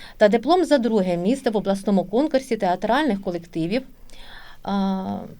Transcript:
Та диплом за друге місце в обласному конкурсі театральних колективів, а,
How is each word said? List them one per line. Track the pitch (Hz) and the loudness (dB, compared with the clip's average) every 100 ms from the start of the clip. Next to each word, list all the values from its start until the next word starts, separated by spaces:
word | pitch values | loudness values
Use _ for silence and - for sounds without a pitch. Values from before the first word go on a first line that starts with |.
| - - | -18 2
Та | 214 | 4
диплом | 226 247 370 302 | 4 4 2 4
за | 285 | 2
друге | 226 220 185 175 | 4 2 2 0
місце | 185 269 - | 0 0 0
в | 214 | -2
обласному | 196 196 220 196 165 | 0 -2 2 2 2
конкурсі | 226 302 262 262 220 | 0 2 0 -2 -2
театральних | 196 180 208 254 302 196 | 0 0 2 2 2 -2
колективів, | 196 175 170 165 165 240 262 - - - - - - - | -4 -8 -8 -4 -2 -2 -4 -16 -18 -18 -16 -18 -18 -12
а, | - 196 196 190 190 98 90 | -4 -2 0 -2 -4 -6 -10